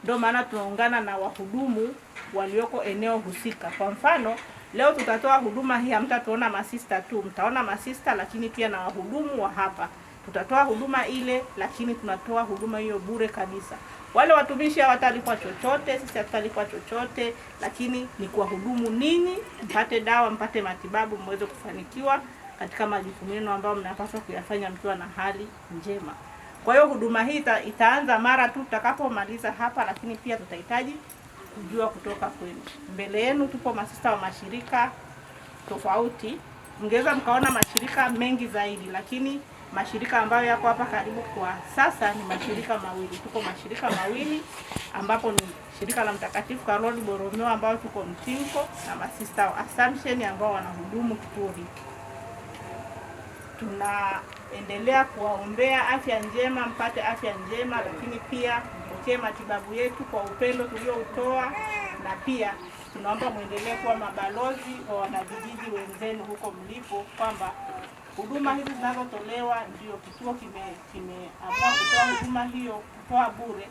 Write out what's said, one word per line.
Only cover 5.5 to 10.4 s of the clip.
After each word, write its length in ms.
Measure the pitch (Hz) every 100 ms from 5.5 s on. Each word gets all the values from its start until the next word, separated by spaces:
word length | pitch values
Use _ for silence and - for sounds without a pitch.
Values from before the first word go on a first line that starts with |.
| 214 262 240
hii, 120 | 247
hamtatuona 600 | 214 262 240 233 226 233
masista 500 | 202 226 240 - 185
tu, 220 | 185 220 190
mtaona 360 | 185 208 254
masista 520 | 220 202 254 254 -
lakini 340 | 208 196 226 226
pia 200 | 233 220
na 120 | 196
wahudumu 600 | 190 190 190 277 294 262
wa 80 | 196
hapa. 380 | 190 190 - 170 - - -
Tutatoa 380 | - 185